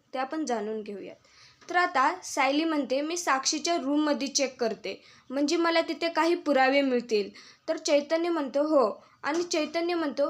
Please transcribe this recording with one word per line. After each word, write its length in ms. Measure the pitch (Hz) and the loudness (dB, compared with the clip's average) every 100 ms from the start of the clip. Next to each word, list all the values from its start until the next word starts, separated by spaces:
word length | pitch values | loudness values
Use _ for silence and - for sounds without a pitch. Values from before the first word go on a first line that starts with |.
| _ | _
ते 60 | 262 | -6
आपण 240 | 262 311 262 | -6 -4 -2
जाणून 360 | 226 208 220 | -2 -4 -6
घेऊयात. 340 | 208 196 - - _ - - _ - | -8 -12 -14 -18 _ -20 -20 _ -2
तर 60 | 349 | 0
आता 360 | 359 359 285 359 | 2 2 0 0
सायली 400 | - 302 269 294 | -6 0 2 2
म्हणते, 360 | 330 302 240 262 | 0 0 0 -2
"मी 160 | 302 339 | -2 -2
साक्षीच्या 580 | 339 262 - 311 330 339 | 0 0 0 -2 0 -2
रूममध्ये 520 | 262 294 302 233 277 | 0 0 2 0 -2
चेक 280 | - 262 - | -2 -2 -2
करते, 340 | 226 202 196 - - - - | -4 -4 -8 -12 -16 -20 -8
म्हणजे 280 | 262 285 339 | -2 0 2
मला 240 | 330 330 | 2 2
तिथे 280 | 330 330 339 | 0 -2 -2
काही 260 | 330 330 339 | 0 2 2
पुरावे 460 | 302 262 262 285 | 2 4 4 4
मिळतील." 480 | 277 247 240 214 196 - - - - | 4 0 0 0 -2 -8 -20 -10 -6
तर 100 | 320 | -4
चैतन्य 520 | 330 285 294 330 349 | 2 2 2 0 0
म्हणतो, 340 | 330 269 277 302 | -2 -2 0 2
"हो." 200 | 294 214 - - _ | 4 4 0 -14 _
आणि 200 | 277 330 | -4 -2
चैतन्य 500 | 349 339 302 339 339 | -2 -2 -2 -2 -2
म्हणतो, 360 | 349 302 262 302 | -2 -2 -2 -2